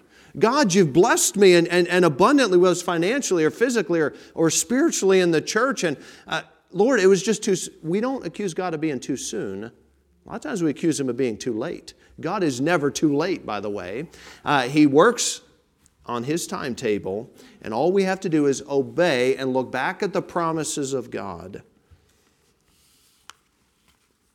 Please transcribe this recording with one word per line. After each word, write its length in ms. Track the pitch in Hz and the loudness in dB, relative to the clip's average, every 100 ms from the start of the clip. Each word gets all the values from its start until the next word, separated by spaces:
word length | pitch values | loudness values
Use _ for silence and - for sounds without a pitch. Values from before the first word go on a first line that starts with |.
| _ _ - - | _ _ -18 -2
God, 360 | 220 285 226 | 2 2 4
you've 180 | 185 165 | 4 4
blessed 460 | 156 220 330 - 196 | 4 4 4 0 6
me 180 | 196 175 | 8 8
and, 100 | 165 | 6
and, 180 | 175 175 | 2 2
and 160 | 180 | 4
abundantly, 540 | 175 135 208 285 233 180 | 4 4 4 4 4 4
whether 160 | 180 | 4
it's 80 | 175 | 2
financially 640 | - 170 175 269 - 175 156 | -2 -2 -2 -2 -2 0 0
or 60 | |
physically 500 | - 247 233 - 170 | 0 0 0 0 0
or, 120 | 147 - - | 0 -4 -10
or 160 | - 165 | -2 0
spiritually 720 | - - 247 320 - 190 190 | 0 0 0 0 0 2 4
in 100 | 180 | 4
the 80 | 156 | 0
church. 460 | - 214 262 220 175 | 0 -2 -2 -2 -4
And, 100 | 135 - - - | -4 -12 -20 -10
uh, 140 | 160 - _ _ | -10 -10 _ _
Lord, 260 | - 226 247 | 0 2 4
it 80 | 190 | 4
was 160 | 196 | 4
just 200 | 220 214 | 2 -2
too 100 | - | -2
s-," 160 | 185 - - | -2 -4 -10
we 200 | 156 196 | -6 -4
don't 240 | 247 262 170 | -4 -6 -8
accuse 280 | - 202 | -8 -8
God 200 | 160 185 | -6 -6
of 80 | 160 | -4
being 180 | 160 127 | -4 -4
too 160 | - 135 | -6 -8
soon. 480 | - 214 120 95 | -6 -8 -8 -8
A 80 | 113 - _ _ _ _ - | -12 -18 _ _ _ _ -14
lot 100 | 226 | -12
of 60 | |
times 200 | 294 214 | -8 -4
we 80 | 165 | -2
accuse 300 | 131 170 131 | -2 -2 -2
him 80 | 131 | -4
of 80 | 117 | -2
being 220 | 127 104 | -4 -4
too 160 | 131 | -6
late. 400 | 110 151 - - - _ - | -6 -6 -10 -16 -20 _ -12
God 240 | 147 208 | -8 -2
is 180 | 165 123 | -2 0
never 300 | 147 175 143 | 0 0 0
too 240 | - 156 139 | 0 0 0
late, 300 | 180 151 117 | -2 -4 -8
by 140 | 107 | -8
the 100 | 101 | -8
way. 380 | 101 90 110 165 - - - | -8 -8 -10 -12 -16 -20 -10
Uh, 200 | - 143 | -2 0
he 220 | 127 151 151 | 2 4 6
works 560 | 135 220 240 - - - _ _ _ _ _ - | 8 6 4 -2 -6 -12 _ _ _ _ _ -10
on 180 | 120 | -8
His 220 | 123 170 - | -4 -4 -6
timetable, 880 | 190 139 113 113 101 92 101 131 - - - | -8 -8 -4 -2 -2 -4 -8 -10 -18 -20 -16
and 120 | - | -6
all 180 | 110 165 | -2 0
we 120 | 196 | 2
have 160 | 190 190 | 0 -2
to 80 | 190 | -2
do 160 | 156 143 | 0 2
is 160 | 131 - | 0 -2
obey 640 | 139 120 120 175 127 127 131 | -2 -2 0 2 2 2 0
and 180 | 131 | -2
look 180 | 131 120 | -2 -2
back 320 | 127 151 190 | -4 -6 -4
at 100 | 202 | -4
the 80 | 180 | -4
promises 720 | 156 180 165 160 135 - 135 | -6 -4 -4 -4 -4 -6 -6
of 160 | 135 - | -6 -6
God. 540 | 113 98 85 90 - - _ _ _ _ _ _ _ _ _ _ _ _ _ _ _ - - _ _ _ _ _ _ _ _ _ | -10 -10 -12 -14 -18 -20 _ _ _ _ _ _ _ _ _ _ _ _ _ _ _ -20 -20 _ _ _ _ _ _ _ _ _